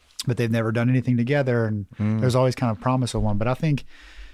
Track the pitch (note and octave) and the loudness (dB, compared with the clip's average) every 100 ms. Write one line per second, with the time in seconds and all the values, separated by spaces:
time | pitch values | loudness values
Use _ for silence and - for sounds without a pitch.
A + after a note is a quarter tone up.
0 | _ - - A#2+ A#2 A#2 A2+ A2+ A#2+ B2+ | _ -8 -4 -2 0 0 0 2 2 2
1 | B2 A#2+ A#2+ C#3+ B2+ A#2+ A2 G#2+ G2 - | 2 0 2 0 2 0 0 -2 -6 -4
2 | G#2+ A2 B2+ B2+ B2+ B2 B2 G#2 B2+ C3 | -2 0 2 2 2 0 -2 -2 0 0
3 | A#2+ A2 G#2+ G2+ A2 C3 D#3+ C#3 - - | 0 0 0 2 0 0 0 -2 -4 -18
4 | - - - | -20 -20 -20